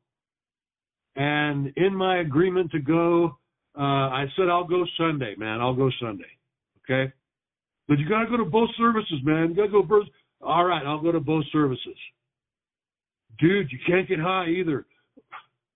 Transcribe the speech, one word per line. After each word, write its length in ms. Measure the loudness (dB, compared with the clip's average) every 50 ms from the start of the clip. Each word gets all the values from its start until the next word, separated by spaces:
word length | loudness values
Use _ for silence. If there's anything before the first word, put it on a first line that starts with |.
| _ _ _ _ _ _ _ _ _ _ _ _ _ _ _ _ _ _ _ _ _ _ -6
And 560 | -4 -2 0 0 0 0 0 -2 -2 -4 -4 0 0
in 180 | 0 2 2
my 220 | 0 0 0 2 0
agreement 540 | 0 0 2 2 2 2 2 0 -2 0
to 80 | -2 -6
go, 580 | -2 0 2 2 4 4 4 4 2 0 -2 _ _ _ _ _ _ _ -8 -4
uh, 40 |
I 440 | -2 0 2 2 0 0 -2 -4 -4 -4 -2
said, 140 | 0 0 2
"I'll 180 | 2 0 0 0
go 160 | 0 -2 -2 -2 -2 -2
Sunday, 380 | -2 0 0 -2 -4 -6 -6 -8
man. 240 | -6 -6 -4 -2
I'll 140 | 0 0 0
go 140 | 2 0 0 0 -2
Sunday." 240 | -6 -8 -8 -8 -12 -18 -20 _ _ _ _ _ _ _ _ _ _
Okay? 300 | -2 -2 -2 -2 -4 -6 _ _ _ _ _ _ _ _ _ _ _ _ _ _ 0
"But 120 | 0 0
you 100 | 2 0
gotta 200 | 0 0 0 0
go 80 | 0 -2
to 80 | -2
both 240 | 2 2 2 2 0 0 2
services, 420 | 2 2 2 2 -2 -4 -6 -4 0
man. 260 | 0 2 2 2 0
You 60 | 2
gotta 140 | 0 0 4
go 160 | 4 2 4 6
first." 220 | 4 2 2 2 _ _ _ _ _ _
"All 240 | -4 0 2 2 4
right, 200 | 2 2 0 -2
I'll 160 | -4 -4 -2
go 100 | -2 0
to 100 | 0 0
both 240 | 0 0 0 -2 -2 -2 0
services." 440 | 0 0 0 -2 -6 -10 -14 -16 -18 -20 -20 _ _ _ _ _ _ _ _ _ _ _ _ _ _ _ _ _ _ _ _ _ _ _ _ -6 0
"Dude, 320 | 2 2 2 2 0 -2
you 80 | -6 -8 -2 0
can't 200 | 0 0 2 0
get 100 | -4 -2
high 280 | -2 -2 -2 -2 -2 -2
either." 360 | -2 -2 -2 -2 -2 -4 -6 _ _ _ _ _ _ -20 _ _ -20 -20 -20 _ _ _ _ _ _